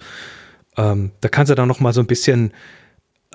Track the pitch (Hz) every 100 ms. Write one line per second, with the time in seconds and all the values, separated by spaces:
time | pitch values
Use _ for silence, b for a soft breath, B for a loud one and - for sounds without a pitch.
0 | B B B B B B _ - 107 101
1 | 98 - 117 - 143 131 123 127 123 113
2 | 120 120 - 123 110 B B B B B
3 | _ _ _